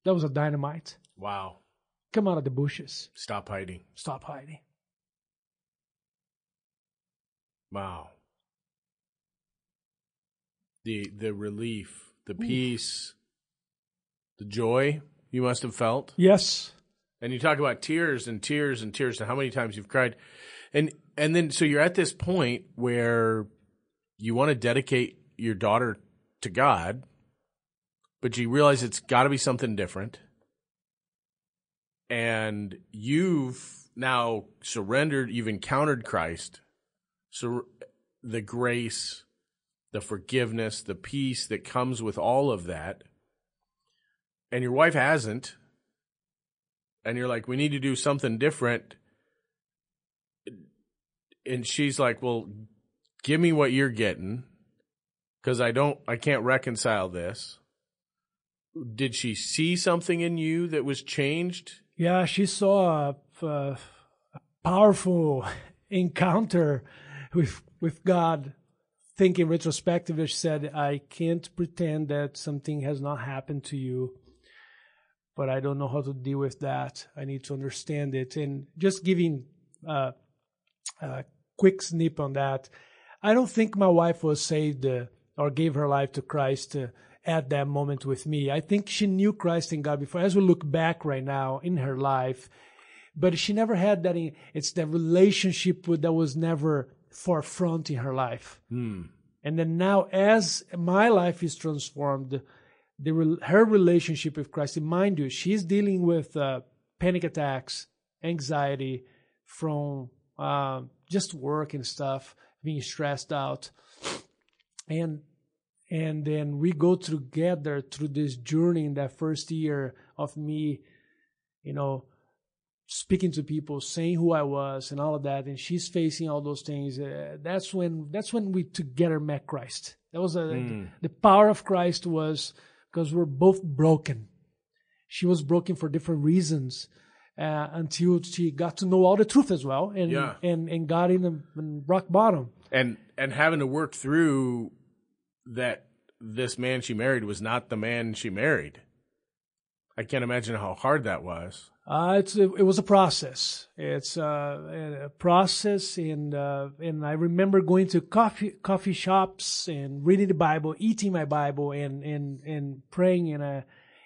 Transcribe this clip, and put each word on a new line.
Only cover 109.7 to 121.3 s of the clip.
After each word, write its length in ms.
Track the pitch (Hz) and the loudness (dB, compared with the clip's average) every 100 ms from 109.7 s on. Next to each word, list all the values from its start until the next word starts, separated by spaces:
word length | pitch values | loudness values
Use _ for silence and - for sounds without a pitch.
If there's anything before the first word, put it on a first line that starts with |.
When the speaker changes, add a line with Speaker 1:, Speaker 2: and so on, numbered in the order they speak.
| 147 147 139 123 _ _ - | -4 -4 -6 -10 _ _ -8
Speaker 1:
uh, 440 | 143 143 135 131 127 _ - | -4 -2 -2 -6 -10 _ -6
just 240 | 190 185 | -4 -4
work 400 | 160 135 151 151 | -6 -4 -4 -4
and 120 | 147 117 | -8 -10
stuff, 500 | - 139 135 - _ _ _ | -6 -4 -6 -8 _ _ _
being 180 | 151 151 | -8 -6
stressed 520 | - - 147 139 - | -8 -6 -4 -4 -6
out. 380 | 147 139 135 - _ _ - - - - _ _ _ _ - - | -4 -4 -8 -12 _ _ -14 -12 -12 -14 _ _ _ _ -18 -8
And, 340 | 160 165 151 - _ _ _ _ _ - | -4 -4 -8 -14 _ _ _ _ _ -8
and 340 | 160 160 151 147 | -4 -4 -4 -2
then 340 | 151 147 143 | -2 -2 0
we 120 | 165 | 0
go 240 | 156 170 180 | 2 4 2
together 880 | 170 151 127 156 170 170 151 143 | 0 -6 -4 -2 0 0 -2 -6
through 280 | 135 - 151 | -6 -8 -4
this 260 | 139 147 123 | -2 -2 -4
journey 500 | 117 156 175 170 151 | -2 2 4 2 0
in 80 | 143 | -2
that 220 | 135 - | -6 -4
first 340 | 156 156 - | -4 -4 -4
year 440 | 160 156 143 135 - _ - | -4 -2 -2 -4 -8 _ -8
of 180 | 151 151 | -8 -6
me, 440 | 151 151 151 139 _ _ _ _ _ | -6 -4 -4 -4 _ _ _ _ _